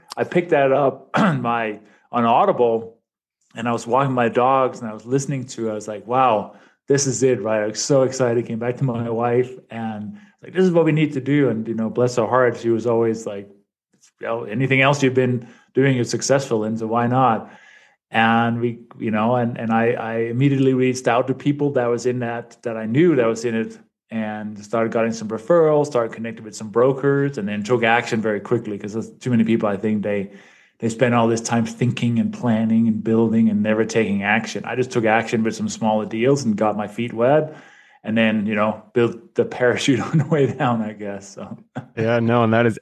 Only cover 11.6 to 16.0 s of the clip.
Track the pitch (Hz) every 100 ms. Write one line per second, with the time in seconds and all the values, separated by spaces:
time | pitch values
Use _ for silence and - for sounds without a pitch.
11.6 | 110 113 110 110 123 123 107 127 123 113
12.6 | 117 113 117 113 113 110 - 101 98 -
13.6 | _ _ _ _ _ _ 104 117 120 117
14.6 | 127 131 135 139 135 120 127 123 - -
15.6 | _ 127 139 123